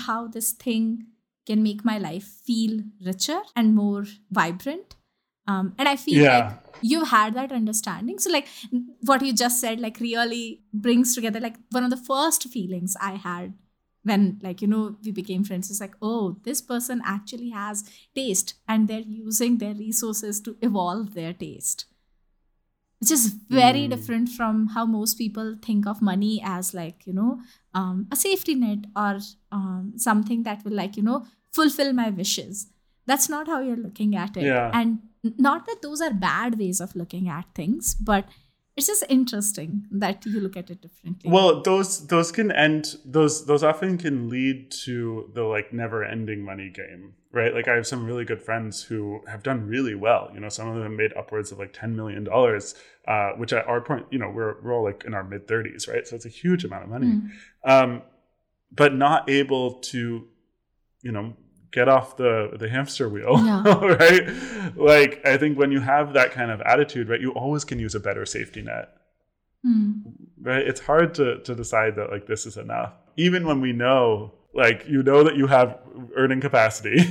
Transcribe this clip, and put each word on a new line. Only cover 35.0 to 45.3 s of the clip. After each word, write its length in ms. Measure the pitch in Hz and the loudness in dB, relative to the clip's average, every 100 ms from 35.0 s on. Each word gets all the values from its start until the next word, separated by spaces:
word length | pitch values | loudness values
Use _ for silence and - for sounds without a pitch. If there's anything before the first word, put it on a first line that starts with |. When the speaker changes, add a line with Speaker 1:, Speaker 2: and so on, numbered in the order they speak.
| - _ | -8 _
Speaker 1:
n-, 100 | 226 220 | -6 2
not 280 | 277 320 392 | 2 2 -4
that 160 | 453 | -12
those 180 | 294 294 | -10 -6
are 140 | 320 | -4
bad 440 | 202 185 156 240 226 | -2 -2 -2 -2 -2
ways 220 | 190 185 | -4 -4
of 160 | 180 - | -8 -10
looking 320 | 170 180 180 | -10 -6 -6
at 240 | 151 175 | -6 -10
things, 400 | - 156 285 - | -8 -4 -2 -2
but 320 | - 208 208 196 _ _ _ _ - | -4 0 0 0 _ _ _ _ -6
it's 100 | 277 | -2
just 180 | 415 - | -2 2
interesting 760 | 262 247 208 208 - 160 202 208 | 2 2 -2 -4 -6 -8 -8 -6
that 340 | 196 202 196 | -4 -4 -4
you 160 | 220 214 | -6 -4
look 160 | 190 190 | -4 -8
at 140 | 180 | -14
it 100 | 175 | -18
differently. 500 | 165 _ 165 180 - | -20 _ -12 -8 4
Speaker 2:
Well, 300 | 175 190 160 | 6 6 4
those, 440 | 190 190 196 - 147 | 2 2 0 -4 0
those 260 | 170 165 | 2 2
can 180 | - 214 | 0 0
end, 460 | 156 151 156 151 - | 4 4 4 -2 -12
those, 400 | 135 143 151 147 131 | -2 4 4 2 2
those 160 | 147 | 4
often 360 | 151 156 190 180 | 4 2 -2 -2
can 300 | 170 135 117 | -2 -4 -4
lead 400 | 127 131 135 - - - | -2 -2 -2 -8 -12 -8
to 440 | 120 117 113 107 | -6 -6 -8 -10